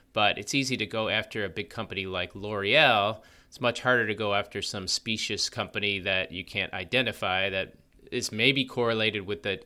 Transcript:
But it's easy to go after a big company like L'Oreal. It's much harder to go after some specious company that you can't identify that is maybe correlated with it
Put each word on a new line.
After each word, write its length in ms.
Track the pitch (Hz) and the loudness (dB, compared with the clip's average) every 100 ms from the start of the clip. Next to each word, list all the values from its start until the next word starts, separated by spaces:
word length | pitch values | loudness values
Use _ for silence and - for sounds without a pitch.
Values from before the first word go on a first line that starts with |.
| _ | _
But 240 | 110 104 - | 2 2 2
it's 160 | 107 139 | -2 -2
easy 200 | 131 117 | 0 -2
to 80 | 107 | -2
go 200 | 113 107 | -2 0
after 380 | 104 107 113 98 | 0 -2 -4 -4
a 40 | |
big 200 | 95 101 | -6 -8
company 360 | - 101 98 95 | -8 -6 -6 -4
like 280 | 92 90 95 | -4 -4 -6
L'Oreal. 840 | 104 104 98 135 143 107 104 110 - - _ | -6 -2 4 6 8 6 4 0 -10 -20 _
It's 140 | - | -2
much 200 | 123 117 | -2 0
harder 260 | 127 123 107 | 2 2 2
to 80 | 104 | 0
go 180 | 107 | 0
after 280 | 101 101 104 | 0 -2 -6
some 260 | - 104 92 | -6 -6 -4
specious 600 | - 117 110 - 104 - | -4 -2 -4 -2 -2 -4
company 500 | - 101 107 101 98 | -4 -4 -2 -2 0
that 320 | 92 92 - | 0 0 -2
you 120 | 87 | -6
can't 300 | 92 101 92 | -6 -4 -4
identify 760 | 95 90 123 117 101 101 92 98 | -6 -2 0 0 -2 -2 0 0
that 240 | 95 92 - _ _ - | -2 -4 -10 _ _ -8
is 200 | 123 120 | -6 -4
maybe 340 | 107 127 135 127 | 4 4 4 0
correlated 600 | - 117 113 110 104 95 | 0 0 2 0 0 -4
with 200 | 101 104 | -4 -2
it 180 | 95 | -4